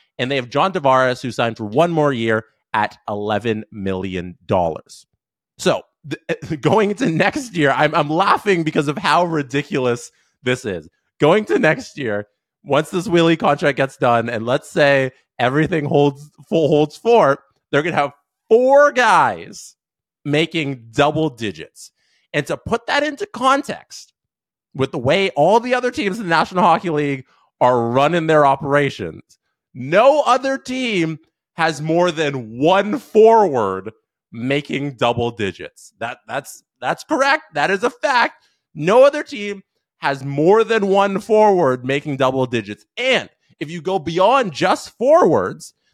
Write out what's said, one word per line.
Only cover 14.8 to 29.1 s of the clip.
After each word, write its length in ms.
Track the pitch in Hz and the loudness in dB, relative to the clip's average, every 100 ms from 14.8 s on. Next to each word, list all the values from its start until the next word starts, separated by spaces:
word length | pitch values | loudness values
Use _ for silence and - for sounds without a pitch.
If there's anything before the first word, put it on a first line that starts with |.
| 143 139 131 - _ - | 2 2 0 -6 _ -4
everything 460 | 123 143 151 165 147 | -2 0 -2 -2 0
holds 440 | 143 143 139 - _ - | 2 2 0 -14 _ -4
full, 180 | 160 156 | 0 2
holds 300 | 151 151 - | 2 0 -2
fort, 420 | 220 233 147 - _ _ - | 2 4 4 0 _ _ -4
they're 100 | 143 | -2
gonna 140 | 165 151 | 0 -2
have 160 | 143 - _ _ - | -4 -6 _ _ -8
four 420 | 226 254 277 294 | -2 2 4 4
guys 840 | 254 226 175 127 85 101 101 - _ _ _ _ _ 143 | 2 2 4 2 -2 -12 -20 -20 _ _ _ _ _ -4
making 640 | 147 165 165 139 131 113 | -2 -2 -4 -6 -8 -6
double 380 | 110 143 156 156 | 0 0 2 -4
digits. 640 | 123 107 80 - - - _ _ _ _ | -4 -10 -10 -16 -20 -20 _ _ _ _
And 120 | 147 147 | -6 -6
to 100 | 147 | -8
put 300 | - 226 - | -4 -6 -2
that 160 | 285 | -2
into 220 | 294 294 - | -2 -4 -10
context, 880 | 220 262 277 - - - - - _ _ _ _ _ _ - | -4 0 0 -2 -12 -14 -20 -20 _ _ _ _ _ _ -6
with 160 | 131 | -4
the 80 | 151 | -2
way 300 | 120 185 196 | 0 0 0
all 300 | - 160 226 | 2 4 2
the 120 | 247 | 2
other 180 | 247 247 | -2 -2
teams 260 | 247 202 202 | -4 -4 -4
in 60 | |
the 60 | 180 | -2
National 320 | 165 - 185 | 0 0 2
Hockey 280 | 160 165 180 | 2 2 0
League 360 | 147 143 135 - _ _ - | -4 -2 -4 -10 _ _ 0
are 280 | 123 123 117 | 2 2 2
running 380 | 127 147 170 160 | 2 2 2 2
their 180 | 156 139 | 4 4
operations, 800 | 135 151 143 139 - 87 | 2 0 0 0 -4 -10